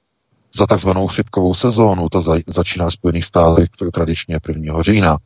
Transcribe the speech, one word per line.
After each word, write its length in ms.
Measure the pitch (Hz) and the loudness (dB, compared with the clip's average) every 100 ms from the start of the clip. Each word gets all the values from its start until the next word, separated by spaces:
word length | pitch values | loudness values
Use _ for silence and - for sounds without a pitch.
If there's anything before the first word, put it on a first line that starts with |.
| _ _ _ _ _ - | _ _ _ _ _ -2
za 120 | 104 | 0
takzvanou 400 | 104 98 92 98 | 2 0 0 -2
chřipkovou 460 | - 110 - 92 | -2 -4 0 0
sezónu, 560 | 92 123 117 110 92 82 | 0 0 2 2 2 0
ta 120 | 95 | -2
za-, 220 | 82 82 80 | 0 0 -2
začíná 400 | 87 87 - 85 | -4 -4 -2 -4
v 60 | |
Spojených 320 | - 90 85 82 | -2 -2 -2 0
státech 440 | 90 82 82 85 - | 2 4 4 2 -2
t-, 120 | 87 | -6
tradičně 480 | 85 82 85 - 82 | -4 -4 -4 -4 -6
prvního 440 | - 78 78 78 | -6 -8 -6 -2
října, 340 | 82 107 90 76 | 2 2 2 0